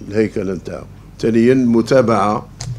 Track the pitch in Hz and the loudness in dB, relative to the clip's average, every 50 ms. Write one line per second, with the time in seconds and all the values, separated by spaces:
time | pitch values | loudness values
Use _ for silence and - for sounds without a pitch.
0 | - - 101 110 110 104 - 113 95 95 95 80 - - 85 69 73 - - - | -14 -6 -2 -2 -2 0 -2 -4 -6 -6 -6 -8 -8 -12 -12 -12 -14 -16 -20 -20
1 | - - - - - 117 113 117 113 123 131 135 127 120 117 113 113 - 139 135 | -20 -20 -10 -4 -2 0 2 4 4 4 4 4 2 2 2 2 2 2 2 2
2 | 123 110 113 101 98 104 107 120 - - - - - - - | 4 2 2 0 0 0 -2 -4 -6 -12 -16 -16 -14 -12 -12